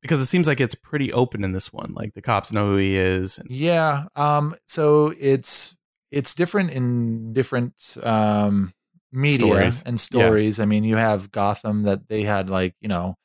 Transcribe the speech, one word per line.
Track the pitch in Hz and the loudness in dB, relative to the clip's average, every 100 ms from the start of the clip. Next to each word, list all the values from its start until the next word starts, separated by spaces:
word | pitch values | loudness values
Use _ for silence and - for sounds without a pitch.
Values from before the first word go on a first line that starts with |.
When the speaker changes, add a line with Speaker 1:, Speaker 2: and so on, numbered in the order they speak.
Speaker 1:
Because | - 151 | -2 0
it | 131 | 2
seems | 180 160 | 2 2
like | 131 | 0
it's | 127 | -2
pretty | - _ 151 135 | -4 _ -6 -4
open | - 127 107 | 0 -2 -2
in | 98 | -6
this | 92 - | -6 -8
one. | - - | -10 -12
Like, | - 107 | -10 -12
the | 101 | -10
cops | - 107 - | -2 -2 -2
know | 107 101 | -2 0
who | 98 | 2
he | 98 95 | 2 0
is. | 92 92 95 - | 0 0 -2 -8
And | - | -10
Speaker 2:
Yeah. | 127 160 170 160 143 165 - | -4 0 2 2 -2 -6 -4
Um, | 147 147 147 - - | 0 0 -2 -6 -10
so | - 151 151 151 - | 0 4 4 4 0
it's, | 139 135 - - - - _ _ _ | 0 0 0 -2 -2 -8 _ _ _
it's | 143 131 | -4 -2
different | - 175 208 180 | -2 -2 0 -2
in | 135 123 120 117 113 113 | -2 -2 0 -2 -4 -4
different, | 117 123 127 120 _ - - | -2 -2 -2 -4 _ -12 -8
um, | 117 110 107 107 104 101 95 - _ _ _ | -2 2 2 2 2 2 0 -6 _ _ _
media | 131 143 139 110 | -2 0 2 4
Speaker 1:
Stories. | 95 92 120 | 4 4 0
Speaker 2:
and | - | -4
Speaker 1:
Yeah. | 120 | -2
Speaker 2:
stories. | - 127 113 107 107 107 | 0 2 4 4 2 0
I | 104 | 0
mean, | 107 | 2
you | 110 110 | 2 2
have | 113 104 98 | 2 0 -2
Gotham | - 101 101 110 107 | -2 0 0 -2 -2
that | 104 98 - | 0 0 -2
they | 110 | -4
had, | 104 104 95 | 0 -2 -2
like, | 95 92 - | -2 -2 -4
you | 110 | -4
know | 92 90 92 | -4 -4 -8